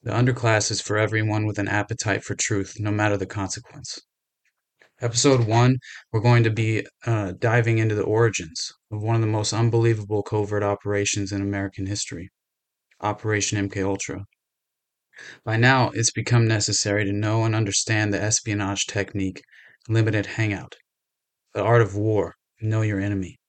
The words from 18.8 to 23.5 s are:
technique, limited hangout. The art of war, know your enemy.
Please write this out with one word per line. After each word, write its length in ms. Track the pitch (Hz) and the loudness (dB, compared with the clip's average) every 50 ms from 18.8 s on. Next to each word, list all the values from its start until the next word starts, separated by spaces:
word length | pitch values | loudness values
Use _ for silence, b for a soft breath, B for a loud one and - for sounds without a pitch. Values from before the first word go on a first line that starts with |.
| - | -4
technique, 560 | - - 101 98 - - 101 95 95 92 - - B B B B B B B B - | -4 -2 -4 -4 -4 -4 -4 -4 -4 -6 -10 -20 B B B B B B B B -2
limited 360 | 110 110 107 107 104 107 98 | 0 2 2 2 0 -2 -4
hangout. 500 | - - - 113 107 101 92 65 - - _ _ _ _ _ _ _ _ _ _ _ _ _ _ _ _ | -4 -4 -4 -2 -2 -2 -6 -8 -16 -20 _ _ _ _ _ _ _ _ _ _ _ _ _ _ _ _
The 100 | 107 - | -2 2
art 180 | 110 117 120 | 4 4 4
of 160 | 113 95 98 | 4 2 0
war, 380 | 104 104 110 107 101 87 - - _ _ _ _ _ | -2 0 2 2 2 0 -2 -6 _ _ _ _ _
know 200 | 110 110 110 110 | -4 -2 0 0
your 200 | 107 107 104 95 | 0 0 0 -2
enemy. 340 | 98 101 101 98 92 85 - _ _ _ | -2 -2 -2 -4 -4 -8 -12 _ _ _